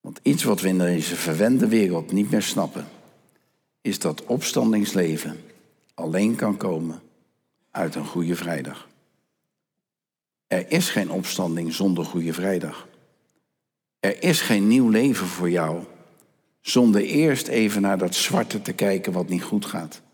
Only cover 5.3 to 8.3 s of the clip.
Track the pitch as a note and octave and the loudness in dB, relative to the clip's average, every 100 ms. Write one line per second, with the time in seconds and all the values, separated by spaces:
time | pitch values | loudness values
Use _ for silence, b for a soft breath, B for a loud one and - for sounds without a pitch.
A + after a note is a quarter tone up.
5.3 | D#2 - - _ _ _ - D#2 E2+ G#2+ | -10 -16 -20 _ _ _ -10 -4 0 2
6.3 | A2+ A2 G2 G2 E2 E2 D#2+ _ _ _ | 2 0 0 -2 -2 -4 -8 _ _ _
7.3 | _ _ _ _ - E2 D#2+ C#2+ F2 E2+ | _ _ _ _ -6 -4 -4 -6 -4 -2